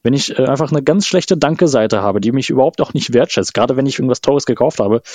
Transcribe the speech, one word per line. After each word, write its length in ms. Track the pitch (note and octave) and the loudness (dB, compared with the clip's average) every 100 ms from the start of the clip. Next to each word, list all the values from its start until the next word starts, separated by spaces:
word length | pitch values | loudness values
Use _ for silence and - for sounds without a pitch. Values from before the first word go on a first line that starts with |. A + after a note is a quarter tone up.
Wenn 100 | A#2+ | -2
ich, 260 | C#3 - - | 0 -2 -2
äh, 60 | |
einfach 260 | C3 C3+ D3+ | 0 0 0
eine 120 | D3 | 0
ganz 240 | C#3 G3+ G3 | 0 0 2
schlechte 300 | F3+ - E3+ | -2 0 0
Danke-Seite 640 | C#3+ D#3+ E3+ C3 A2 G#2+ | 0 2 2 2 2 0
habe, 180 | G2+ G2 | 0 0
die 100 | G2+ | 0
mich 200 | C3 - | -2 0
überhaupt 300 | B2+ C3+ - | 2 2 0
auch 100 | - | -4
nicht 220 | D3 - | -4 0
wertschätzt, 400 | A#2+ C#3 - F#2 | 0 0 0 -2
gerade 220 | - A#2+ C3 | 0 0 0
wenn 100 | C3+ | -2
ich 120 | - | -2
irgendwas 220 | C3 B2 | -2 -2
Teures 240 | - C#3 | 0 0
gekauft 360 | - A#2 C3 - | 0 0 0 0
habe, 200 | G2+ A2+ - | 0 0 -4